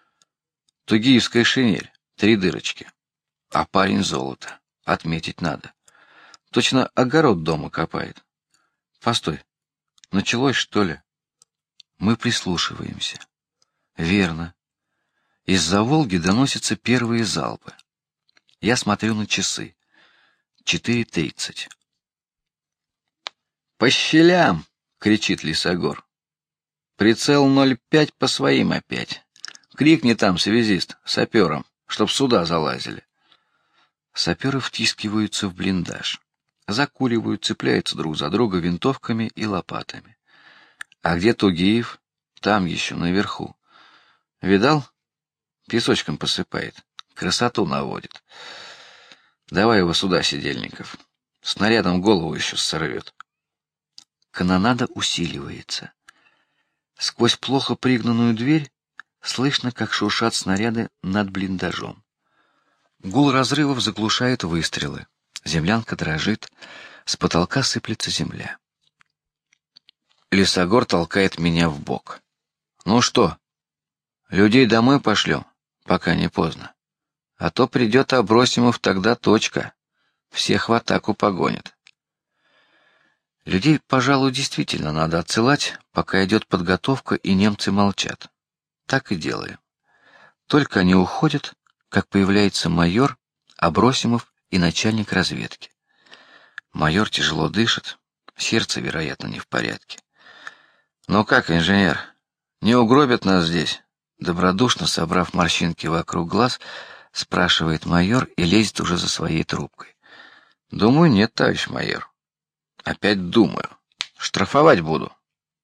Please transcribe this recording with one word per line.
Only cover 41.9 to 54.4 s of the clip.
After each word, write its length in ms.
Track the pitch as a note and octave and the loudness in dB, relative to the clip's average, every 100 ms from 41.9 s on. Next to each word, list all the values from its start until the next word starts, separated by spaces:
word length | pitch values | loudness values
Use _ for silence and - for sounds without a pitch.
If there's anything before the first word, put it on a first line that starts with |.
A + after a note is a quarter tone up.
| - _ _ _ _ | -12 _ _ _ _
«Там 260 | G2 G#2 F2 | 0 2 0
ещё, 300 | D#2+ - C#2 | -4 -6 -4
наверху. 640 | E2+ F#2+ G2+ - - - _ _ - _ _ _ _ _ | -2 -2 -4 -8 -14 -16 _ _ -20 _ _ _ _ _
Видал? 460 | F2+ G2 B2+ D3+ - _ _ _ _ _ _ _ - | 0 2 4 2 -2 _ _ _ _ _ _ _ -6
Песочком 500 | A#2 C3 G#2 - D2 | -2 0 0 -2 -6
посыпает. 680 | - - - - - - _ - _ | -4 -4 -6 -8 -10 -14 _ -20 _
Красоту 520 | - F2+ - A#2+ - E2 | -10 -6 -2 -2 -2 -4
наводит. 580 | C#2 C2 G1+ - - _ - - - - - - - _ - _ _ _ | -4 -6 -10 -14 -20 _ -20 -20 -18 -20 -20 -20 -20 _ -20 _ _ _
Давай 320 | F2 A2+ G#2+ | 2 4 4
его 140 | F2 | 2
сюда, 280 | D#2+ G2 E2 | 0 0 0
Сидельников. 720 | - C#2+ C#2+ B1+ G1+ - - - _ _ _ _ | 0 -4 -6 -6 -10 -14 -18 -18 _ _ _ _
Снарядом 580 | - - G#2 A2+ F#2 F2+ | -10 -2 2 2 2 2
голову 340 | G2 F#2+ D#2+ C#2+ | 4 2 0 -6
ещё 200 | - - | -6 -6
сорвёт». 580 | - D#2 D2+ G#1 - - - _ _ _ _ _ _ - _ _ _ | -4 -4 -4 -6 -12 -20 -20 _ _ _ _ _ _ -20 _ _ _
Канонада 540 | - | -4